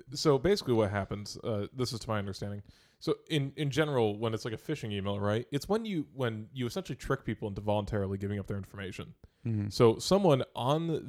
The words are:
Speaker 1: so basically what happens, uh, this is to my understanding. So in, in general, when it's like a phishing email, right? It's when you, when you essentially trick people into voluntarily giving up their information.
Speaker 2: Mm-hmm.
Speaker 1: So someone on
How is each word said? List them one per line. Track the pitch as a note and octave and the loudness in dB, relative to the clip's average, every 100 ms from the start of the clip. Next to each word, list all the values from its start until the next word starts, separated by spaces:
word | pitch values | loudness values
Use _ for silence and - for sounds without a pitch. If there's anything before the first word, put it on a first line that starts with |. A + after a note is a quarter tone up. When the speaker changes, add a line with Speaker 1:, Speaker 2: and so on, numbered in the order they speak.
| - | -12
Speaker 1:
so | C3+ D#3 C3+ | 0 4 4
basically | D#3 G3+ - | 4 2 2
what | A#2 G#2 | 4 4
happens, | G2+ F#2+ G2+ G#2 - | 2 -4 -6 -8 -10
uh, | - G#2+ G2+ | -4 -4 -4
this | B2+ A#2+ | -4 -4
is | A2+ | -4
to | - | -4
my | G#2+ | -4
understanding. | G2+ F#2+ G2+ G2+ - - _ _ | -4 -6 -8 -8 -12 -20 _ _
So | - - - | -2 -2 0
in, | D#3 C#3 C3+ | -2 -2 -2
in | D3 | -2
general, | B2+ D3+ C3+ A2 G#2 | 2 2 4 2 2
when | A2+ | -2
it's | A2 | -2
like | B2 | -4
a | G#2+ | -6
phishing | - D3+ A2+ | -6 -6 -4
email, | G2+ G2 G2+ | -4 -2 -2
right? | G2+ G#2+ B2 | 0 0 -2
It's | C#3+ - | -4 -2
when | G#3 A3+ | -2 -2
you, | F#3 C#3+ | -4 -4
when | C3+ B2 A2 A2 | -4 -4 -4 -8
you | C3 A#2+ | -6 -4
essentially | F#3+ F3+ C#3 | -4 -8 -8
trick | - C3+ | -4 -4
people | - A2 A2 | -2 -4 -4
into | G2 | -6
voluntarily | G#2 G#2 G2+ G#2+ F#2+ G2 | 0 0 0 -2 -2 -2
giving | G2+ G2+ | -4 -4
up | F#2+ | -4
their | G2+ | -6
information. | F#2+ G2+ F#2+ F#2+ - - - _ A#2 | -8 -10 -10 -8 -12 -16 -20 _ -2
Speaker 2:
Mm-hmm. | A2 G#2 | -2 0
Speaker 1:
So | - A#2+ A2+ | 6 8 8
someone | - F#3+ G3 C#3 A#2+ - | 4 4 6 4 2 -2
on | A#2+ D3+ E3 D#3 | 0 0 0 -2